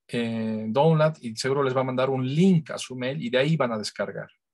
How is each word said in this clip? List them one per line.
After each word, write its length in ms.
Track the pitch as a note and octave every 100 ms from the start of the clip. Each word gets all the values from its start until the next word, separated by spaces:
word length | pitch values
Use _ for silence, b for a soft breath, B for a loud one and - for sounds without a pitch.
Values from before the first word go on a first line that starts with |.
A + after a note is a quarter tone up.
| -
eh, 600 | B2 A#2 A2+ A2 A2 A2
download, 480 | A#2+ D#3+ D#3 D#3 D#3
y 160 | A#2+ A2
seguro 260 | C3 C#3
les 140 | C3+ B2+
va 40 |
a 40 |
mandar 240 | B2+ B2+ C3
un 180 | C3 B2+
link 440 | D3 F#3+ E3+ -
a 80 | -
su 180 | - B2+
mail 240 | B2+ D#3
y 80 | A#2+
de 80 | B2
ahí 180 | D3 D#3+
van 160 | B2
a 60 | A2
descargar, 520 | G2+ - G2+ - - _ _